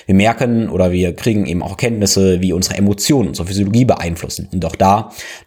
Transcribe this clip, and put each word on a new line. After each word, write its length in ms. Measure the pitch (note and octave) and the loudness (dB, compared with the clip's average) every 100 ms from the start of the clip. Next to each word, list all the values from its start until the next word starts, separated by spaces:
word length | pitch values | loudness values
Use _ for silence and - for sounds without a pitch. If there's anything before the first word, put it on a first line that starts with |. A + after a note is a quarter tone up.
| - | 0
Wir 80 | |
merken 540 | F#2+ G#2+ A2+ B2 A#2 A2 | 4 4 2 0 0 0
oder 240 | F2+ F2+ | 0 2
wir 240 | F2+ F2+ E2 | 2 0 -2
kriegen 300 | - G#2+ C#2+ | -2 0 0
eben 180 | E2+ | -4
auch 60 | D#2 | -4
Erkenntnisse, 720 | F#2 B2 A2+ G2+ - F#2+ F2+ | -4 -4 0 0 2 2 2
wie 100 | F#2+ | 0
unsere 240 | E2+ F#2+ F#2 | 0 -2 0
Emotionen 540 | G2+ G2+ - C#3+ F#2 | 0 0 2 2 0
unsere 180 | - F2 | -4 -6
Physiologie 380 | G2 G2 A2 B2+ | -2 0 2 2
beeinflussen. 640 | G2 F2 E2 - - - | 2 -2 -6 -8 -10 -8
Und 120 | F#2 | -6
auch 120 | E2 - | -6 0
da 340 | F#2+ G#2 A2 - - - | 2 2 0 -12 -18 -14